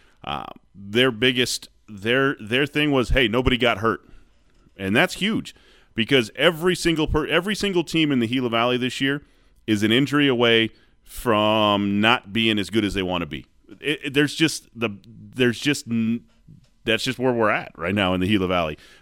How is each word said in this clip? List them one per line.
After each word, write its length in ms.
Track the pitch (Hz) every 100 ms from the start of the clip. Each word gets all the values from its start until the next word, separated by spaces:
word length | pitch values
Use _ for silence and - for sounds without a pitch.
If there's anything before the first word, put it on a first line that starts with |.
| _ _
Uh, 220 | - 71 - - _
their 360 | - 101 113 131
biggest, 580 | 107 127 127 120 - - _ -
their, 480 | 104 107 131 135 -
their 280 | 104 123 147
thing 260 | 147 147
was, 180 | 135 117
"Hey, 180 | 131 117
nobody 280 | 120 127 123
got 220 | 120 98
hurt." 280 | 113 95 _ - - _ _ _ _ -
And 180 | 95
that's 200 | 113 180
huge 400 | - 196 190 - - _ _ _
because 360 | - 110 135 107 -
every 380 | 156 160 180
single 320 | 175 170 160 143
per-, 200 | 151 -
every 280 | 165 185
single 300 | 202 202 175
team 280 | - 165 151
in 80 | 131
the 60 | 113
Gila 220 | 131 123
Valley 260 | 113 120 127
this 240 | 123 -
year 220 | 135 143 - _ _ _ -
is 160 | 107
an 100 | 107
injury 360 | 120 139 147 143
away 420 | 120 120 113 113 - _ _
from 1000 | - - 123 107 107 110 107 101 101 101
not 320 | 110 127 98
being 260 | 110 113 104
as 120 | 87
good 140 | 110
as 100 | 101
they 80 | 95
wanna 240 | 90 90 80
be. 200 | 71 - _ _ 95
It, 200 | 131 151
it, 100 | 147
there's 200 | 135 143
just 340 | - 156 - - 117
the, 120 | 113 101 113
there's 520 | 107 104 117 123 110
just 280 | 143 139 113
n-, 360 | 117 113 117 - _ - - _ _
that's 200 | 113 110
just 140 | 135 123
where 140 | 127
we're 180 | 120 107
at 220 | 139 - -
right 180 | 85
now 180 | 104 92
in 60 | 92
the 60 | 92
Gila 220 | 107 90
Valley. 300 | 90 80 76 - -